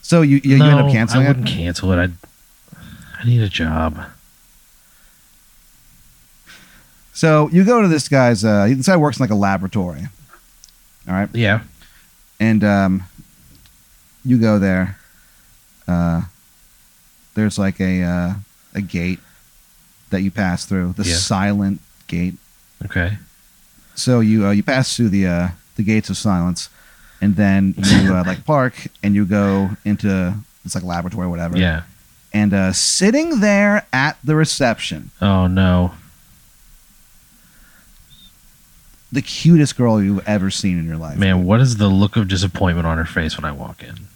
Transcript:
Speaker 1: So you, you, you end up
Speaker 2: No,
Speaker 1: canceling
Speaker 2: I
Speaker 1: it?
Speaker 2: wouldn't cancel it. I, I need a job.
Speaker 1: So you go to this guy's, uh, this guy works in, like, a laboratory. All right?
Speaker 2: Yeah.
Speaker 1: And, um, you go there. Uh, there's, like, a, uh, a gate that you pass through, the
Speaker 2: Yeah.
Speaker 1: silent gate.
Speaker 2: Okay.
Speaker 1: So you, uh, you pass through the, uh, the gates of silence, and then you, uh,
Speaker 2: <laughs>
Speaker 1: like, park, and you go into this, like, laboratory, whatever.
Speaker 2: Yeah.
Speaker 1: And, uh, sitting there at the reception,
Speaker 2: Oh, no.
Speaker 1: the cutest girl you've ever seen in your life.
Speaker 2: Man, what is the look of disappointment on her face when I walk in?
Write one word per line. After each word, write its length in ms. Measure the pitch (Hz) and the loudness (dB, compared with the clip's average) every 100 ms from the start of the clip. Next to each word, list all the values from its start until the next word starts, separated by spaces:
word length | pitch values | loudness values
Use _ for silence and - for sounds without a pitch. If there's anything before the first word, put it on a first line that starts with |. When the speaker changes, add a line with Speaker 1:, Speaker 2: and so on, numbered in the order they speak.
Speaker 1:
So 220 | - 170 | 2 4
you, 180 | 151 139 | 4 4
you, 120 | 139 135 | 4 6
you 60 | |
end 160 | 147 143 | 6 6
up 80 | 139 | 4
Speaker 2:
No, 60 | |
Speaker 1:
canceling 300 | 120 113 123 | 2 2 2
Speaker 2:
I 20 | 139 | 2
Speaker 1:
it? 20 | |
Speaker 2:
wouldn't 200 | 131 - | 2 -2
cancel 440 | - 87 85 92 | -4 -4 -4 0
it. 40 | 90 | 0
I, 800 | 90 87 - _ _ _ _ - - - - - | 0 -6 -20 _ _ _ _ -20 -20 -20 -20 -6
I 40 | |
need 160 | 120 120 | 0 0
a 80 | 104 | 0
job. 500 | - 80 80 80 78 - - _ _ _ _ _ _ _ _ _ _ _ _ _ _ _ _ _ _ - _ _ _ _ - - - _ _ _ | -4 -4 -2 -4 -6 -14 -20 _ _ _ _ _ _ _ _ _ _ _ _ _ _ _ _ _ _ -20 _ _ _ _ -20 -20 -20 _ _ _
Speaker 1:
So 360 | - 160 156 151 | -2 2 4 4
you 140 | 170 | 4
go 180 | 196 240 | 4 4
to 60 | 202 | 4
this 200 | 160 - | 0 0
guy's, 360 | 139 123 113 | 2 2 2
uh, 220 | 110 104 101 | 2 2 2
this 180 | 131 131 | 2 2
guy 100 | 185 | 2
works 220 | 147 120 | 2 0
in, 40 | |
like, 80 | 127 | -2
a 40 | |
laboratory. 680 | 104 98 98 92 107 90 73 92 - - - _ _ - _ _ _ - | 0 0 -2 -4 -4 -6 -8 -14 -16 -20 -20 _ _ -20 _ _ _ -6
All 60 | |
right? 140 | 92 101 | -4 -4
Speaker 2:
Yeah. 280 | 117 110 110 - - - _ _ _ _ _ | -2 0 0 -2 -20 -20 _ _ _ _ _
Speaker 1:
And, 220 | 110 110 | 2 2
um, 400 | 104 101 95 95 92 - - _ - - _ _ _ _ _ _ | 4 2 2 -2 -6 -20 -20 _ -20 -20 _ _ _ _ _ _
you 140 | 131 123 | 0 2
go 200 | 113 107 | 4 2
there. 400 | 95 92 92 98 _ _ _ _ _ _ _ _ - | 2 0 -2 -6 _ _ _ _ _ _ _ _ -4
Uh, 340 | 87 85 82 90 _ _ _ _ _ _ _ _ _ _ | -2 0 -2 -4 _ _ _ _ _ _ _ _ _ _
there's, 240 | - 107 98 | -4 -2 0
like, 220 | 95 92 | -4 -2
a, 220 | 92 92 | -2 0
uh, 320 | 90 87 87 98 98 _ _ | -2 -2 -4 -6 -12 _ _
a 60 | - | -10
gate 380 | 95 87 87 92 _ _ _ _ _ _ _ _ _ | -8 -6 -6 -6 _ _ _ _ _ _ _ _ _
that 120 | 98 | -4
you 80 | 98 | -4
pass 340 | 92 95 90 | -2 -4 -4
through, 280 | - 98 90 90 | -4 -4 -4 -4
the 80 | |
Speaker 2:
Yeah. 120 | 92 85 | -4 -4
Speaker 1:
silent 640 | 92 101 101 101 98 98 _ _ - | -2 -2 0 0 -2 -4 _ _ -10
gate. 280 | 85 90 95 _ _ _ _ | -6 -6 -8 _ _ _ _
Speaker 2:
Okay. 340 | 98 110 104 104 - _ _ _ _ _ _ | -10 -4 -4 -6 -12 _ _ _ _ _ _
Speaker 1:
So 260 | - - 123 | -8 0 2
you, 260 | 107 110 101 | 4 2 2
uh, 40 | |
you 120 | 101 | 0
pass 320 | 104 131 131 - | 0 0 -2 0
through 120 | 117 | 0
the, 160 | 98 95 | 2 0
uh, 220 | 87 87 87 _ - | 0 -2 -6 _ -6
the 60 | |
gates 280 | 101 110 - | 0 0 -2
of 80 | 98 | -4
silence, 500 | 107 92 87 87 - _ _ _ - _ | -2 0 0 -4 -10 _ _ _ -20 _
and 120 | 98 95 | -2 2
then 380 | 101 95 98 95 | 2 2 0 0
you, 360 | 98 98 95 | 2 4 4
uh, 80 | 92 | 0
Speaker 2:
<laughs> 20 | 90 | -2
Speaker 1:
like, 180 | 92 | -6
park, 300 | - 151 127 - - _ | -2 0 0 -4 -18 _
and 120 | 101 | -2
you 100 | 101 | 0
go 460 | 101 104 101 98 98 101 104 | 2 0 2 0 -2 -4 -4
into 480 | 101 104 95 90 104 - _ | -2 0 -2 -2 -6 -12 _
this, 100 | 90 | -10
like, 100 | 98 | -10
laboratory, 440 | 87 87 87 - 90 | -6 -6 -6 -6 -6
whatever. 280 | 85 85 87 | -4 -4 -2
Speaker 2:
Yeah. 260 | 90 80 85 - _ _ _ | 0 -2 -8 -20 _ _ _
Speaker 1:
And, 180 | 104 104 | -2 0
uh, 200 | 98 95 | 2 0
sitting 640 | 92 - - 190 262 330 285 | -2 -2 0 2 2 0 0
there 460 | 208 202 208 208 - | 2 2 2 0 -2
at 260 | 127 143 - | -2 -2 -4
the 120 | 127 156 | -2 0
reception, 760 | 156 - 127 107 - 78 - - | 0 0 -2 -2 -6 -10 -14 -4
Speaker 2:
Oh, 240 | 101 95 90 | 0 2 2
no. 460 | 92 92 90 90 - - _ _ _ _ _ _ - _ _ _ _ _ _ _ _ - _ _ - - - - _ _ _ _ - - - _ | 2 2 2 0 -4 -20 _ _ _ _ _ _ -20 _ _ _ _ _ _ _ _ -20 _ _ -20 -20 -20 -20 _ _ _ _ -20 -20 -20 _
Speaker 1:
the 120 | 135 | -6
cutest 540 | - - 160 170 143 - | -6 0 4 6 4 2
girl 260 | 120 110 | 2 2
you've 240 | 98 98 98 | 2 0 -2
ever 240 | 104 95 | -2 -2
seen 280 | - 101 87 | -4 -4 -4
in 80 | 82 | -4
your 100 | 80 | -8
life. 220 | 80 76 | -8 -2
Speaker 2:
Man, 260 | 98 92 | 0 2
what 160 | 92 110 | 2 2
is 160 | 131 113 | 2 2
the 120 | 104 | 2
look 280 | 95 101 - | 2 2 0
of 120 | 98 | -2
disappointment 580 | 95 95 - 95 85 82 | -2 -4 -2 -2 0 -2
on 100 | 80 | -2
her 60 | |
face 320 | 80 - 80 - | -4 -4 -4 -6
when 80 | |
I 80 | 78 | -10
walk 300 | 71 - - | -10 -14 -16
in? 120 | - - - | -20 -20 -20